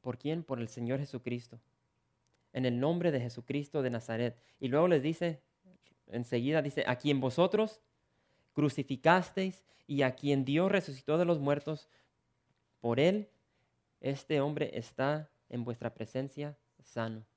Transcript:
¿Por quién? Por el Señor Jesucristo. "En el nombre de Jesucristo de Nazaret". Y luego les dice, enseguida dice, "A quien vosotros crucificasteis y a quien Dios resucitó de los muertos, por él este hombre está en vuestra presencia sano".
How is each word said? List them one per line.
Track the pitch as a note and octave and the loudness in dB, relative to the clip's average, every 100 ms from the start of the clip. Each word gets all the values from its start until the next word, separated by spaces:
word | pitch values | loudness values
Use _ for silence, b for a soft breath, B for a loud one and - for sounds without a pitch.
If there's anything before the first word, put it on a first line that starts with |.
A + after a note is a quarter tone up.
¿Por | - A#2+ | -8 -8
quién? | D3 E3 | -4 -4
Por | E3 B2+ | -4 -6
el | A2+ | -6
Señor | - A#2+ C3+ | -6 -4 -4
Jesucristo. | C#3+ B2+ A#2+ A#2+ A#2+ A2+ _ _ _ _ _ _ _ _ _ | -4 -8 -6 -8 -8 -20 _ _ _ _ _ _ _ _ _
"En | B2+ B2+ | -2 0
el | A#2+ | 2
nombre | C#3 E3+ E3+ | 0 2 0
de | C#3+ | 0
Jesucristo | A#2+ A#2 B2 C#3 C#3+ D#3 | -4 -8 -6 -4 -2 -2
de | C3 | 0
Nazaret". | A#2 - A2+ A#2+ A2+ b b | -2 -4 -2 -2 -4 b b
Y | C3+ | 0
luego | C#3 F3+ | 2 4
les | E3 | 4
dice, | C#3 E3 E3+ D3+ _ _ _ F3+ _ _ _ | 2 -2 -2 -4 _ _ _ -20 _ _ _
enseguida | A#2 A#2+ A#2+ B2 D#3 | -8 -2 -2 2 0
dice, | C#3+ C#3 - | 0 -2 -2
"A | B2 | 0
quien | D3 C#3 | 2 2
vosotros | B2+ A#2+ F#3 G#3 G#3+ - _ _ _ _ _ _ _ | 2 2 4 4 0 -4 _ _ _ _ _ _ _
crucificasteis | - D3 - C3+ C3+ D#3+ F3+ F3+ - F#3+ F3+ _ b b | 0 0 0 -4 2 4 4 2 -4 -4 -6 _ b b
y | C#3+ | 2
a | C3 | 2
quien | B2+ C#3+ C#3 | 2 0 0
Dios | C3 D3 F#3+ | 2 2 4
resucitó | G3+ - C3+ - D#3 | 2 -2 -10 -2 2
de | |
los | F3 E3 | 2 2
muertos, | C#3 D3 D3+ D#3 - b b _ _ _ _ _ _ _ | 2 0 -2 -8 -10 b b _ _ _ _ _ _ _
por | A#2 A#2 | -2 4
él | D#3 G#3 G#3 _ _ _ _ _ _ _ | 4 4 -4 _ _ _ _ _ _ _
este | - C#3 - D3+ | -6 -6 -2 0
hombre | C#3 D3 D3+ | 0 -2 -4
está | - A2+ - C3+ D3+ D3+ _ _ | -4 -10 -2 -2 -2 -6 _ _
en | A#2+ | -6
vuestra | A#2 A#2 A#2+ | -6 -6 -6
presencia | - A2+ C3 C3+ C#3+ D3 C#3+ _ _ | -8 -6 -4 -6 -8 -10 -10 _ _
sano". | - - A2+ A2 A2 | -12 -6 -6 -6 -14